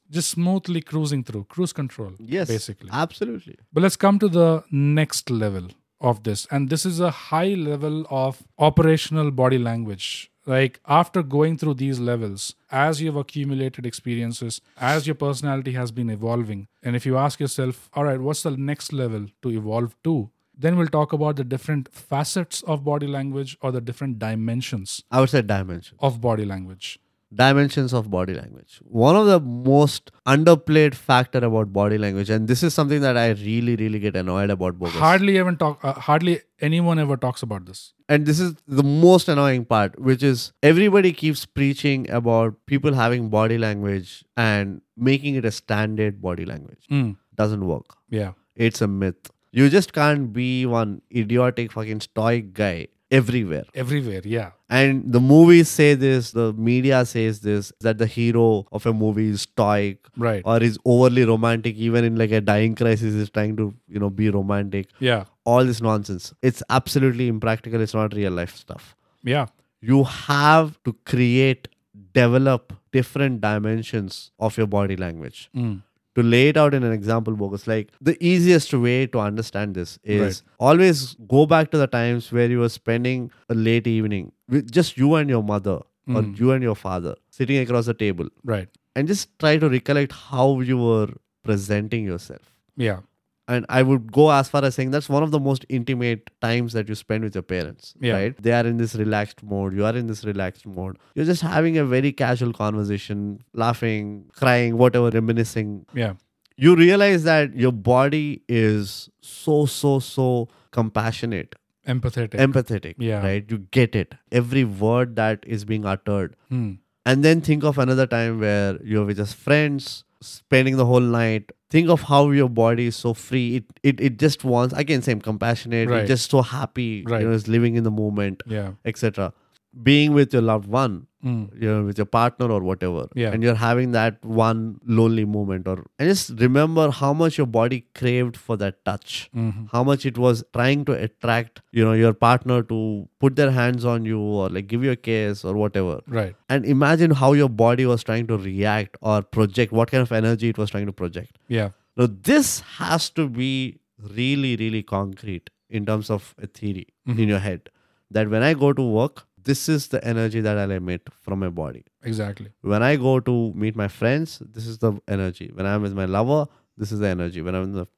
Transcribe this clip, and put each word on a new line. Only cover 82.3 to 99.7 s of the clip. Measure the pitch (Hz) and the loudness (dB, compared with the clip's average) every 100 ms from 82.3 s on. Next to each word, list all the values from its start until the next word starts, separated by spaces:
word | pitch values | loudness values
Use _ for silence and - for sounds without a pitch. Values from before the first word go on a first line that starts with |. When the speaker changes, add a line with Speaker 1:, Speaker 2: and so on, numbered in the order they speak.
Speaker 2:
where | 120 120 | 0 2
you | 123 | 2
were | 117 | -2
spending | - - 117 123 127 120 _ - | -2 -2 -2 0 -4 -6 _ -6
a | 113 | 0
late | 113 117 117 | 2 2 2
evening | 110 107 101 - _ - | 0 0 -4 -8 _ -2
with | 139 117 | -2 0
just | 143 160 - | 0 0 2
you | 139 160 | 2 2
and | 143 | 2
your | 120 | 0
mother | 104 104 98 90 - _ - 113 | 0 -2 -2 -6 -8 _ -4 -2
or | |
Speaker 1:
Mm. | 107 98 | -2 0
Speaker 2:
you | 123 | 2
and | 131 | 2
your | 120 104 | 0 -4
father | 95 90 85 - _ | -6 -6 -6 -10 _
sitting | - 127 139 | -6 -2 0
across | 120 120 113 | 0 -2 -2
the | |
table. | 110 104 87 78 _ | -2 -2 -4 -8 _
Speaker 1:
Right. | 120 104 90 _ _ | -6 -6 -6 _ _
Speaker 2:
And | 131 151 | -4 -2
just | 202 - - | -2 -6 -2
try | 156 151 | 2 4
to | 151 | 2
recollect | 127 - 143 135 | 0 0 -2 -2
how | - - 135 135 135 | -8 -8 0 2 2
you | 127 127 | 0 0
were | 117 110 104 - _ _ | 2 2 0 -8 _ _
presenting | - 101 98 104 107 113 | -4 -2 -2 -4 -2 -4
yourself. | 101 87 - 67 _ _ _ - | -4 -8 -10 -20 _ _ _ -4
Speaker 1:
Yeah. | 117 92 - _ _ _ - | -4 -4 -10 _ _ _ -4
Speaker 2:
And | 123 - | -4 0
I | 127 | 2
would | 131 135 110 | 4 2 2
go | 131 156 | 4 6
as | 139 131 | 6 2
far | 143 | 0
as | 135 123 | 0 -2
saying | 131 | -2
that's | 147 143 | -2 0
one | 143 | -2
of | 156 | 0
the | 151 | 0
most | 139 131 - | 0 -4 -4
intimate | 131 120 123 120 113 - - | -6 -4 -4 -4 -6 -10 -8
times | 113 120 117 | -4 -2 -2
that | 113 107 | -6 -6
you | 107 | -10
spend | - 110 110 | -6 -6 -6
with | 95 | -8
your | |
parents, | 92 92 80 - - - | -6 -6 -6 -12 -20 -6
Speaker 1:
Yeah. | 123 | -2
Speaker 2:
right? | 98 104 135 | -2 -4 -2
They | 113 | 0
are | 120 117 | 2 0
in | 117 | -2
this | 117 110 | -2 -2
relaxed | 107 107 104 - | -2 -2 -4 -10
mode. | 107 101 98 | -8 -6 -4